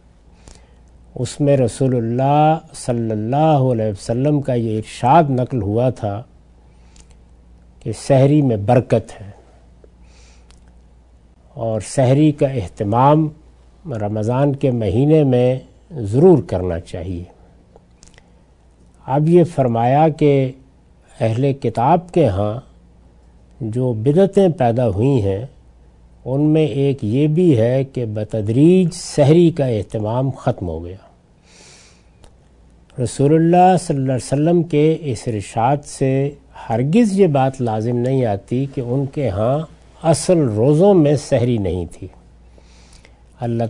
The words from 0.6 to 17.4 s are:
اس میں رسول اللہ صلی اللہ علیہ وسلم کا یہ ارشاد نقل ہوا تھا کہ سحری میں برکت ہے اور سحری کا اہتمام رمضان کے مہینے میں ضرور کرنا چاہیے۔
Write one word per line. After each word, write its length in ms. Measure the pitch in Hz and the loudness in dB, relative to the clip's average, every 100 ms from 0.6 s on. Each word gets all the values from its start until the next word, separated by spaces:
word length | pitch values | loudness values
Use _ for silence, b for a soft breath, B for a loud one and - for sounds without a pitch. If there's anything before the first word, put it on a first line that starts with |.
| b b b b - - | b b b b -16 -10
اس 240 | 123 - | -8 -2
میں 160 | 143 139 | 0 2
رسول 380 | 117 - 131 123 | 0 0 -2 0
اللہ 640 | 113 120 135 147 151 160 - - | -2 -2 0 2 2 2 -4 -12
صلی 360 | - 120 113 | -6 -4 -4
اللہ 560 | 107 110 139 160 147 131 | -4 -2 0 2 2 2
علیہ 200 | 113 107 | 0 -2
وسلم 500 | 101 - 117 143 147 | -4 -6 -2 0 -2
کا 120 | 135 | -2
یہ 240 | 123 113 107 | -4 -2 -4
ارشاد 520 | - - 123 160 147 | -8 -4 2 4 4
نقل 300 | 127 123 127 | 0 -4 -4
ہوا 280 | 98 110 127 120 | -4 -2 -2 -2
تھا 220 | 104 101 - _ _ _ b b b b b b - - - - - _ | -6 -8 -12 _ _ _ b b b b b b -20 -20 -20 -20 -20 _
کہ 120 | 120 107 - | -10 -6 0
سحری 340 | 135 139 151 | 4 4 4
میں 160 | 139 107 101 | 2 0 2
برکت 560 | 123 - 117 - - | 0 2 -2 -2 -12
ہے 80 | 101 - - _ _ _ - _ b b b b b - - - _ _ _ _ _ _ _ 131 | -20 -20 -20 _ _ _ -20 _ b b b b b -20 -20 -20 _ _ _ _ _ _ _ -10
اور 260 | 113 110 - | -6 -6 -4
سحری 440 | - 127 139 156 | 0 2 4 2
کا 160 | 143 139 | 2 -2
اہتمام 800 | 135 87 - 101 117 139 156 151 - - _ _ _ 175 113 | -2 -8 -6 -2 2 4 4 2 -6 -20 _ _ _ -12 -6
رمضان 540 | 104 107 107 127 143 135 | -4 -4 -2 0 0 0
کے 160 | 139 | -2
مہینے 500 | 120 107 107 143 156 139 | -2 -2 0 2 4 4
میں 320 | 123 127 131 - _ - | 2 2 -2 -8 _ -18
ضرور 460 | 151 101 120 185 151 - | -12 -4 4 6 4 2
کرنا 320 | 92 92 85 | -4 -4 -6
چاہیے۔ 420 | - 87 87 87 92 - | -8 -12 -10 -10 -12 -20